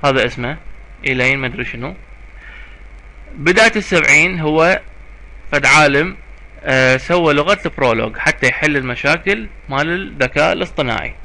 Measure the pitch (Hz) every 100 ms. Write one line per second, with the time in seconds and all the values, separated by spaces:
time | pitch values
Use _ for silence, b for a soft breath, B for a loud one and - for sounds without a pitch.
0 | 147 131 120 123 120 156 - - - -
1 | - 127 127 139 135 - 127 120 127 185
2 | - - - B B B B B B -
3 | - - - - 143 185 220 214 190 180
4 | 143 143 165 180 156 156 165 185 - -
5 | - - - - - 147 139 147 151 139
6 | 165 196 - - - - - 131 131 131
7 | - 175 165 143 151 202 170 - 135 113
8 | 113 110 - - 127 117 156 143 127 120
9 | 139 165 190 208 214 - - 135 151 175
10 | 190 143 - - 151 - 180 - 135 107
11 | - -